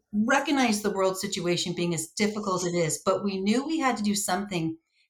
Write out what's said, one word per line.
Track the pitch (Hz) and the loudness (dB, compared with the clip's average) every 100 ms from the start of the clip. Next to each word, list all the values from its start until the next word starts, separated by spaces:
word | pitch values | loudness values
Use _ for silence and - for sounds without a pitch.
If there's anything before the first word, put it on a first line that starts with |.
| _ | _
recognize | 208 226 277 302 277 240 208 | 0 2 2 2 2 2 2
the | 202 | 0
world | 190 190 185 | 2 0 0
situation | 208 190 170 170 185 | -4 -2 0 0 -2
being | 170 175 | -2 -2
as | 165 - | -2 -4
difficult | - 208 208 202 180 | -2 -2 -2 -2 -2
as | 180 | 0
it | 175 | 0
is, | 156 - | 0 0
but | 196 190 | 0 0
we | 202 190 | 0 0
knew | 196 240 302 | 2 2 0
we | 311 | 0
had | 262 220 | 0 0
to | |
do | 208 | 0
something | 202 - 185 202 175 160 160 _ _ | 0 0 -2 -2 -2 -2 -4 _ _